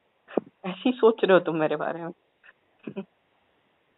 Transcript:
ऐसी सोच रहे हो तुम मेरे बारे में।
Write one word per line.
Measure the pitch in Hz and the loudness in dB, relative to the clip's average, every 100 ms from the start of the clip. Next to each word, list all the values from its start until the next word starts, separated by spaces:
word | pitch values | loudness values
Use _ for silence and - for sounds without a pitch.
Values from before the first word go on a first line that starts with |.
| _ _ - - - _ 185 | _ _ -4 -4 -4 _ -12
ऐसी | 180 254 | -4 -2
सोच | 247 220 226 | 2 2 4
रहे | 196 | 4
हो | 180 | 4
तुम | 175 160 | 4 -2
मेरे | 151 151 | -2 -2
बारे | 156 165 170 | -6 -6 -10
में। | - _ _ - _ _ _ - 196 196 _ _ _ _ _ _ _ _ | -14 _ _ -20 _ _ _ -14 -12 -14 _ _ _ _ _ _ _ _